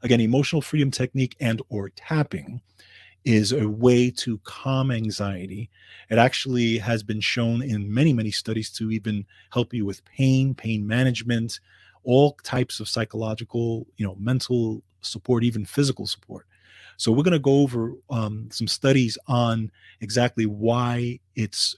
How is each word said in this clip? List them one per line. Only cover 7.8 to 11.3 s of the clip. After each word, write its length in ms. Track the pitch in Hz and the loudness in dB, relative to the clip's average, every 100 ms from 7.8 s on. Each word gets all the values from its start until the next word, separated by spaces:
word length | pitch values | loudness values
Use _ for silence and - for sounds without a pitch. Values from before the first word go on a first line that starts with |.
| 101 | -2
many, 200 | 113 160 | 2 4
many 180 | 120 107 | 4 0
studies 380 | - - 110 107 | -4 -4 -6 -6
to 200 | - 110 | -6 -4
even 340 | 110 110 104 95 _ _ | -4 -4 -6 -6 _ _
help 220 | 123 117 | -2 -2
you 120 | 120 98 | -2 -4
with 200 | 98 _ | -6 _
pain, 500 | - 135 131 135 127 | 0 4 4 2 -2
pain 320 | 113 107 104 | -4 -4 0
management, 720 | 117 131 113 117 | 2 2 0 -2